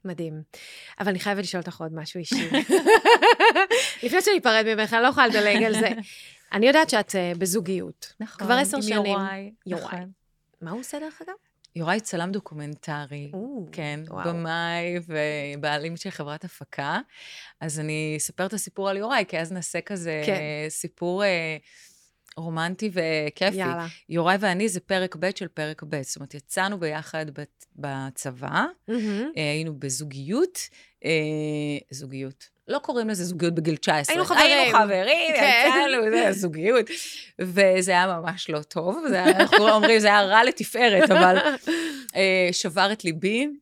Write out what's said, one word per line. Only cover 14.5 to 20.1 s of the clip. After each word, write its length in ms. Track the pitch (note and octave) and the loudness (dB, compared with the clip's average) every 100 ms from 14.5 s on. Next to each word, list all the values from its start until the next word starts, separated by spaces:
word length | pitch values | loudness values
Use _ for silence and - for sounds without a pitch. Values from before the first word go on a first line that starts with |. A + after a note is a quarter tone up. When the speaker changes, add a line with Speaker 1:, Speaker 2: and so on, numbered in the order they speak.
| E3 E3+ E3+ F3 F3 E3+ | -4 -4 -4 -4 -6 -6
Speaker 2:
ובעלים 920 | D#3 D3+ D3+ C#3+ C#3+ D3 D3 D#3+ E3+ | -4 -2 -4 -6 -6 -4 -2 -4 -8
של 120 | F#3+ | -10
חברת 340 | - D3 D3+ | -10 -10 -10
הפקה. 560 | F3+ - C#3+ - D3 F3+ C#4 - - - - _ | -12 -16 -14 -8 -4 -4 -6 -20 -20 -20 -20 _
אז 180 | D#3 D3+ | -8 -6
אני 340 | D#3 D#3 D#3 D3+ | -6 -4 -4 -4
אספר 280 | - E3 F#3 | -8 -6 -6
את 80 | |
הסיפור 360 | G#3+ - - G3 | -6 -10 -6 -4
על 80 | G3 | -4
יוראי, 260 | A3 C4 F#3+ | -2 -2 -2
כי 120 | E3 | -4
אז 120 | E3 | -6
נעשה 300 | F#3 E3 E3+ | -8 -6 -8
כזה 400 | - G3 E3 | -8 -8 -6